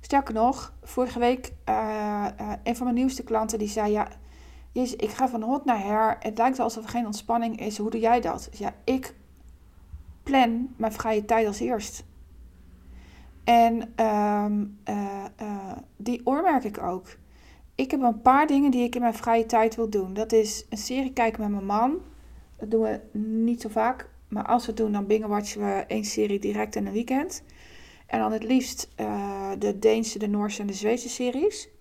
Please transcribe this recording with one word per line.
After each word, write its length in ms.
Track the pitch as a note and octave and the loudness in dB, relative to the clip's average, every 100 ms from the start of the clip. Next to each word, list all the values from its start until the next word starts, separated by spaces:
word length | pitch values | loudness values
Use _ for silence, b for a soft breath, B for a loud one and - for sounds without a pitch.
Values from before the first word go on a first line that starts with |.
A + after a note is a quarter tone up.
Sterker 340 | - C#4 C#4 | 2 0 2
nog, 400 | A3 A#3 C4 - - | 2 2 2 -8 -16
vorige 360 | - - B3+ A#3+ | -8 -2 -2 2
week, 340 | A#3+ B3+ - - | 2 2 -4 -14
eh, 640 | - A3 A3 G#3+ G#3 G#3 G3+ - | -2 -2 0 -4 -2 -2 -4 -6
eh, 160 | G#3+ G3+ | -8 -6
een 140 | - A#3 | -4 -2
van 80 | |
mijn 140 | B3 A#3+ | 0 2
nieuwste 240 | C4 C4 | 0 -2
klanten 360 | - A3 A3 A3+ | -2 0 0 -2
die 100 | G#3 | -2
zei, 240 | G#3 G#3+ | 0 0
"Ja, 160 | G#3 - - b b b b b | 0 -2 -6 b b b b b
jezus, 240 | - B3 - | -4 -2 -2
ik 140 | G#3+ | -4
ga 180 | - C4 | 0 -2
van 140 | A#3 | 0
hot 220 | A3 C4+ | -2 -2
naar 180 | C4+ A3+ | 2 0
her. 340 | G3 G#3+ A3 - | 2 2 2 2
Het 180 | A3 A3 | -4 2
lijkt 180 | A#3+ C4 | 2 2
wel 100 | A#3 | -2
alsof 180 | A3+ | -2
er 60 | A3 | -6
geen 160 | A#3+ A3+ | -4 -4
ontspanning 540 | G#3 - A#3 A#3 G#3+ | -6 -2 0 0 -4
is. 180 | A3 G#3 | -6 -4
Hoe 120 | G#3+ | -4
doe 100 | A3+ | 2
jij 200 | A3+ A#3+ | 4 4
dat?" 280 | E3+ - - | 2 -4 -8
Ja, 220 | - G3+ - | -8 -8 -6
ik 300 | - C4 C4 - - - - - - - - - - - | 0 0 -2 -16 -20 -20 -20 -20 -20 -20 -18 -18 -18 -16
plan 460 | - C4+ A#3+ A#3 B3+ - | 0 4 4 2 -4 -4
mijn 160 | A3 | -4
vrije 320 | G#3+ A3+ G#3+ | -4 -2 -2
tijd 220 | G#3+ A3+ A3 | 2 2 2
als 140 | G3+ | -2
eerst. 440 | A#3 A#3+ G#3 - - - - - - - b b b b b b b - | -4 -4 -6 -14 -18 -20 -20 -20 -20 -20 b b b b b b b -8
En, 480 | - A#3 A#3 A#3 A3+ | 4 6 6 4 -4
ehm, 680 | - A3 G#3 G#3 G#3 G#3 G#3 G#3 G3+ | 0 2 4 2 2 0 0 -2 -6
eh, 400 | - G#3 G3+ G3 G3 - | -6 -4 -4 -8 -12 -12
eh, 400 | G#3+ G3+ G3 - - _ | -10 -8 -10 -12 -14 _
die 240 | G3+ A#3+ | -4 -2
oor 180 | - C#4 | 0 2
merk 220 | F4+ D4 | 4 2
ik 180 | A3 G3+ | 0 -6
ook. 340 | - F#3 - - b b b b - | -6 -6 -8 -20 b b b b -20
Ik 160 | - C4+ | -6 -2
heb 100 | D4 | 2
een 220 | B3+ G#3+ | 2 4
paar 240 | B3+ C4+ D4+ | 6 6 6
dingen 240 | C#4 C#4+ | 6 4
die 140 | B3+ | 4
ik 100 | A#3+ | 2
in 60 | A#3+ | 0
mijn 140 | A#3+ | -2
vrije 320 | A3+ - A#3 A3+ | 0 2 2 4
tijd 280 | A#3 A3+ | 4 4
wil 160 | A3 A3+ | 2 -2
doen. 240 | G#3 F#3+ | 0 -2
Dat 180 | F#3+ A3 | -4 2
is 340 | A3+ G#3+ - - | 4 4 -2 -10
een 100 | G#3+ | -10
serie 340 | - B3+ C4 | -4 -4 -2
kijken 280 | C4 A3+ A3+ | 0 0 0
met 100 | G#3 | -2
mijn 140 | G3+ | -2
man. 360 | G3 G#3 A3+ E4+ - b b b b - | 0 2 2 0 -6 b b b b -14
Dat 80 | G#3+ | -2
doen 120 | A3+ | 0
we 360 | A3 G#3+ - G#3 | 2 -2 -8 -6
niet 420 | G#3+ A3 A3+ A#3+ | -4 0 0 0
zo 80 | A3 | -2
vaak. 400 | G#3+ A3 B3+ - - - | 0 0 0 -8 -20 -10
Maar 160 | G#3+ | -8
als 180 | A3 A#3+ | 0 0
we 80 | B3 | 0
het 100 | G#3+ | -2
doen, 120 | A3 | -2
dan 140 | G#3 G3 | 0 2
binge-watchen 540 | G#3+ G#3+ G#3 G#3 G#3 | 0 2 -2 -4 -4
we 240 | G3+ G3 - | -2 -2 -2
één 180 | G#3+ | -4
serie 340 | G#3 G#3+ G#3 G3+ | -4 -2 0 0
direct 380 | G3+ G#3 G#3+ A3 | -2 -2 -4 -4
in 100 | G3+ | -4
een 60 | |
weekend. 500 | G3+ A#3+ C4 E4+ - - B B B B B B | -4 0 -2 -2 -8 -16 B B B B B B
En 120 | A3+ | -2
dan 140 | A3 | 0
het 100 | A3 | -2
liefst, 460 | A3 B3+ - - - - | 2 2 2 -8 -12 -6
eh, 540 | G#3 G#3 G3+ G3 G3 G3 | -4 -2 -4 -6 -6 -2
de 200 | G3+ G3 | -2 2
Deense, 400 | A3 A3 A3 - | 4 4 0 -4
de 80 | G#3 | -2
Noorse 340 | G#3 G#3 G#3 | 0 0 -4
en 60 | G#3 | -6
de 60 | |
Zweedse 360 | F#3+ G#3 B3 B3+ | -2 0 0 -2
series. 600 | - B3 C4 F#4+ G#4 - - | -4 -2 0 0 -2 -14 -20